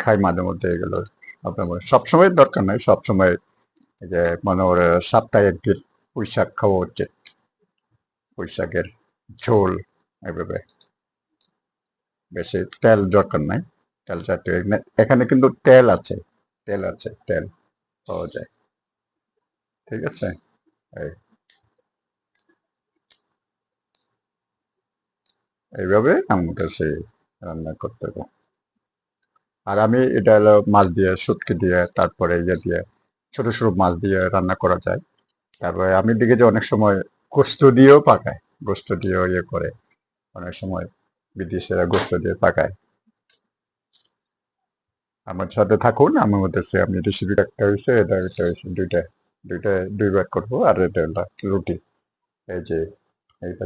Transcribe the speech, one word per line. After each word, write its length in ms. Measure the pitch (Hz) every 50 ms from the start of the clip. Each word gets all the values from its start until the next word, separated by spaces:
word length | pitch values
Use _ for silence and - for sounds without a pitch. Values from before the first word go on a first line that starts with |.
খাই 160 | - 117 107 98 98
মাঝে 160 | 92 87 92 90 92
মধ্যে 180 | 90 90 95 90 87
এগুলো। 240 | 85 95 92 95 90 90 - _ _ _ - - _ - -
আপনার 180 | - - 95 85
মনে, 140 | 85 90 - -
সবসময় 400 | - 123 - - - 160 185 196 180 156
দরকার 240 | 135 - - - 98 95
নয়, 140 | 104 98 - -
সবসময় 440 | 98 - - - 104 95 95 90 87 - - _ _ _ _ _ _ _ _ _ _ _
এই 60 | 98 87 90
যে 80 | 85 85 85 85 85 - 98
মনে 160 | 92 92 95 90
করে 160 | 90 87 87 85 85 90 - -
সপ্তাহে 340 | - 113 113 - - 107 101 98
একদিন 260 | 87 - - - 135 143 - _ _ _ _ _
পুঁই 140 | _ 123 104 - -
শাক 160 | 123 - - - -
খাওয়া 180 | 117 101 95 92 90
উচিত। 260 | 87 - - 104 - _ _ _ - _ _ _ _ _ _ _ _ _ _ _ _ _ _ _ _ _ _ _ _ _
পুঁই 140 | - 90 80 -
শাকের 320 | - - 80 82 87 90 - - _ _ _ _ _ _ - - - -
ঝোল 280 | 123 117 104 95 92 92 - - - _ _ _ _ _ _
এভাবে। 380 | - 87 82 82 82 87 - - - _ _ _ _ _ _ _ _ _ _ _ _ _ _ _ _ _ _ _ _ _ _ _ _ _ _ _ _ _ _ _ _ _
বেশি 280 | 85 85 85 - - 92 95 - - - -
তেল 160 | 117 110 101 98 92 85
দরকার 260 | 98 - - - 82 76 80
নাই, 120 | 98 170 180 - _ _ _ _ _ _ _ -
তেল 100 | 90 87 - -
জাতীয়। 260 | 92 87 - 90 87 90
এখানে, 180 | 87 98 104 - - _ _ -
এখানে 220 | 110 110 135 120 123 113
কিন্তু 180 | 143 131 131 127 120 - _ 135
তেল 180 | 127 127 123 113 90
আছে, 200 | - - - - - - _ _ _ _ _ _ _ _ 107
তেল 140 | 101 98 95 85
আছে, 180 | 80 - - - - - _ -
তেল 160 | 95 80 95 95 - _ _ _ _ _ _ _ _ _ _ -
পাওয়া 180 | 92 85 85 80 -
যায়। 160 | - - - _ _ _ _ _ _ _ _ _ _ _ _ _ _ _ _ _ _ _ _ _ _ _ _ _ _ _ -
ঠিক 140 | 113 117 127 -
আছে? 180 | - - - 95 90 - _ _ _ _ _ _ _ _ _ _ -
এই, 160 | - 78 73 85 - _ _ _ _ _ _ _ _ _ _ _ _ _ _ _ _ _ _ _ _ _ _ _ _ _ _ _ _ _ _ _ _ _ _ _ _ _ _ _ _ _ _ _ _ _ _ _ _ _ _ _ _ _ _ _ _ _ _ _ _ _ _ _ _ _ _ _ _ _ _ _ _ _ _ _ _ _ _ _ _ _ _ _ _ _ _ _ _ _ _ -
এইভাবে 380 | - 95 92 101 110 117 147 202 359 381 - 120
আমার 200 | 90 87 82 82 -
কাছে 260 | 82 80 - - 80 78 73 80 104 - _ _ _ _ _ _
রান্না 300 | 90 87 80 80 80 80 76 -
করতে 220 | - - - _ - -
হবে। 160 | - - - - _ _ _ _ _ _ _ _ _ _ _ _ _ _ _ _ _ _ _ _ _ _ _ _ _ _ _ 98
আর 100 | 98 104 110
আমি 140 | 110 120 127 127 123 - 117
এটা 120 | 95 110 107 107
হলো 160 | 104 107 104 104 101 101 101
মাছ 140 | 101 98 90 82
দিয়ে, 160 | 92 95 92 92 90 -
শুটকি 300 | - 95 - - - 104 82
দিয়ে, 180 | 95 90 90 90 87 - - -
তারপরে 360 | 92 87 - - 90 85 87 85
ইয়ে 200 | 85 90 90 82 -
দিয়ে, 160 | 87 85 85 85 - _ _ _ _ _ _ _ _ -
ছোট 120 | - 120 117 113 -
ছোট 100 | 117 107 87 95
মাছ 120 | 95 90 87 85 101
দিয়ে 160 | 98 95 92 92 90 98
রান্না 220 | 95 90 92 92 - -
করা 140 | 90 90 87 -
যায়। 160 | - 90 87 - _ _ _ _ _ _ _ _ _ _ _
তারপরে 280 | - 87 90 95 92 92 95 95
আমি 100 | 95 113 117 110
দেখেছি 220 | 120 113 123 110 123 113
অনেক 120 | 104 110 - -
সময় 260 | 120 104 107 104 98 95 - - _ _ _ _ -
গোস্ত 280 | 147 135 - - - 143 135 120 123
দিয়েও 220 | 135 139 143 147 147 147
পাকায়, 300 | 110 - - - - - - _ _ _ - 104
গোস্ত 220 | 95 - - - 101 85
দিয়েও 240 | 95 92 92 90 92 92
ইয়ে 120 | 90 90 87 -
করে। 180 | - - - - - - _ _ _ _ _ _ _ _ _ _ _
অনেক 180 | 92 87 90 87 -
সময় 260 | 95 95 92 85 87 - - _ _ _ _ _ _ _ _
বিদেশিরা 480 | - 92 82 92 90 - - 98 90 87 87 92
গোস্ত 180 | 92 - - - 85 -
দিয়ে 120 | 95 - - -
পাকায়। 300 | 92 - - 76 - 95 - _ _ _ _ _ _ _ _ _ _ _ _ _ _ _ _ _ _ _ _ _ _ _ _ _ _ _ _ _ _ _ _ _ _ _ _ _ _ _ _ _ _ _ _ _ _ _ _ _ -
আমার 220 | - 92 95 90 -
সাথে 200 | - - 92 110 - -
থাকুন, 260 | 120 113 - 143 175 320 277 127
আমার 140 | 107 101 98 95
মধ্যে 180 | 90 78 98 87 -
সে 80 | - 95 92
আমি 120 | - 92 92 90 101
রেসিপি 260 | 95 - 98 92 101 101 92
একটা 180 | - - - 104 101
হয়েছে, 240 | 104 101 - - 123 113
এটা 140 | 98 82 98 95 92 92
একটা 140 | - - 90
হয়েছে, 200 | 87 85 - - 95 90 98
দুইটা, 220 | 92 87 - 87 82 - _ _ _ _ _ _ _
দুইটা 260 | - 92 87 104 104 98 92 92 95 101 101
দুইবার 260 | 107 98 95 98 90 - -
করবো। 200 | 92 90 110 127 147 165 165
আর 60 | 92 92 92 87
এটা 120 | 98 90 78
হলো 180 | 80 80 85 85 - _ - - 98
রুটি, 240 | 98 95 82 - 85 85 - _ _ _ _ _ _ _ _ _ _ _ _ -
এই 140 | 92 87 78 -
যে 100 | 85 80 80 78 - _ _ _ _ _ _ _ _ _
এইটা 240 | - 90 87 - -